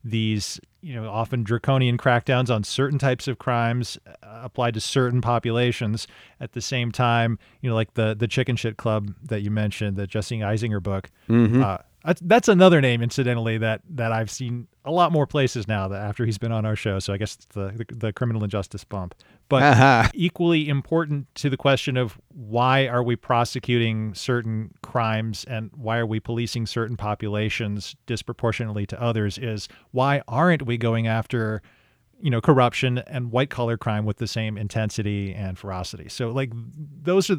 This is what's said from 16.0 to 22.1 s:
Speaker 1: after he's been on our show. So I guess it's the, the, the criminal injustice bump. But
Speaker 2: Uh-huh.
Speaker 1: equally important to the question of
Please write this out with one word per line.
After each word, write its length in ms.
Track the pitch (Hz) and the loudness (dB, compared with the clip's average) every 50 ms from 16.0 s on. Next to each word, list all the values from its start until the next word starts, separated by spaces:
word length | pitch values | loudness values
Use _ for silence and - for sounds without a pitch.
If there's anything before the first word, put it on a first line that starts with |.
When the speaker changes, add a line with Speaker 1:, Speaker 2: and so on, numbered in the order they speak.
| 104 | -6
Speaker 1:
after 240 | 104 104 - 117 | -6 -2 -2 -2
he's 100 | 110 107 | -2 -2
been 160 | 98 - 113 113 | -2 -2 -2 -2
on 140 | 113 107 | 0 0
our 100 | 110 107 | 0 -2
show. 220 | - - 110 98 95 | 0 0 -2 -2 0
So 160 | - - 98 | -2 -2 -2
I 20 | |
guess 200 | 98 110 104 - | -2 -2 -6 -6
it's 100 | - - | -12 -20
the, 400 | _ - 104 98 95 101 113 113 - | _ -8 -8 -8 -6 -8 -10 -12 -12
the, 60 | 123 | -10
the 180 | 117 113 110 104 | -6 -6 -6 -4
criminal 320 | - 127 117 113 110 107 | -2 -2 -2 0 -2 -2
injustice 400 | 101 101 104 95 - - 101 - | -2 -2 -4 -6 -6 -10 -14 -12
bump. 300 | _ - 98 90 87 - _ _ _ _ _ _ _ | _ -10 -8 -8 -10 -12 _ _ _ _ _ _ _
But 140 | 139 131 135 | 2 6 8
Speaker 2:
Uh-huh. 460 | 147 135 113 127 139 131 113 110 - - | 8 8 10 10 8 8 6 6 2 0
Speaker 1:
equally 560 | - 170 175 - - 175 170 170 156 151 147 | 0 -2 -2 0 0 2 2 2 2 2 0
important 640 | 147 139 - - 165 165 165 147 151 143 139 - _ | -2 -2 -2 0 0 -2 0 0 -4 -6 -6 -10 _
to 120 | - - 143 | -4 -2 -2
the 80 | 131 | -2
question 400 | - - 143 135 135 - - 127 | 2 2 2 2 4 0 -2 -2
of 220 | 127 123 110 | -2 -2 -4